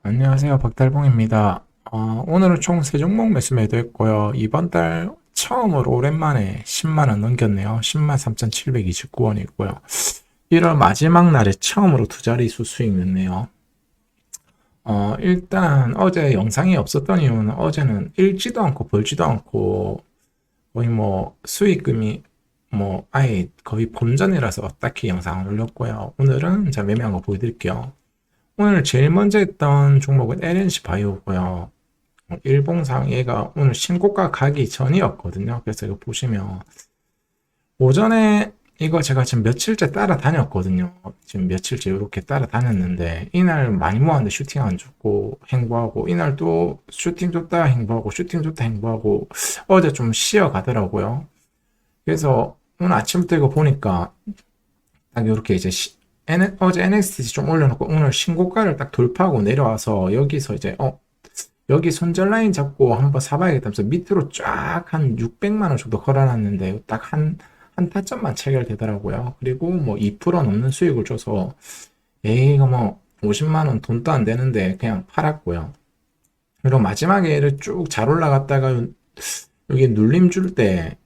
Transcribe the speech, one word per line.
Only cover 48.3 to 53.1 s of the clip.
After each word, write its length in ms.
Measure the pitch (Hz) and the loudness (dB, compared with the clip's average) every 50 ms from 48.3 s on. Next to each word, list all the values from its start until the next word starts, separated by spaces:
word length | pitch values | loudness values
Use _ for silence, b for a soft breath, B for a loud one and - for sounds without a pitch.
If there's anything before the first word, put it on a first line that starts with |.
| - 165 | -4 -4
좋다 220 | 151 160 160 - 120 | -4 -4 -4 -4 -4
행보하고 640 | 113 110 101 104 117 113 110 - 107 101 208 - - B B B B B B B - | -4 -4 -4 -4 -4 -4 -2 0 0 0 0 -2 -8 B B B B B B B 4
어제 240 | 190 190 180 151 | 4 4 4 2
좀 200 | 139 - 120 113 | 0 -2 -2 -2
쉬어가더라고요. 1120 | 113 - - - - 208 190 143 - 95 95 - 120 113 98 92 - 98 98 104 120 143 - - _ _ _ _ _ _ _ _ _ _ _ _ _ _ _ | -2 -2 -2 0 2 2 2 2 0 -2 -4 -2 -2 -2 -2 -2 -2 -4 -4 -4 -4 -6 -8 -12 _ _ _ _ _ _ _ _ _ _ _ _ _ _ _
그래서 540 | 156 160 160 151 139 127 113 - - - _ _ _ _ _ | -4 -2 0 2 2 2 2 0 -2 -8 _ _ _ _ _
오늘 120 | 175 180 175 | 0 2 2
아침부터 420 | 107 - - | 0 0 -2